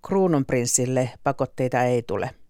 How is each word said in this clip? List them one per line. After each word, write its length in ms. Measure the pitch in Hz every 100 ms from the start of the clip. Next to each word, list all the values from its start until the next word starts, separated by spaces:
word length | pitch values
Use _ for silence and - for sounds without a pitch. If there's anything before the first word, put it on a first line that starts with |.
| -
Kruununprinssille 1000 | 196 185 151 135 127 120 - 123 131 127 -
pakotteita 600 | 143 135 139 - 127 127
ei 180 | 123 123
tule. 280 | 113 101 90 -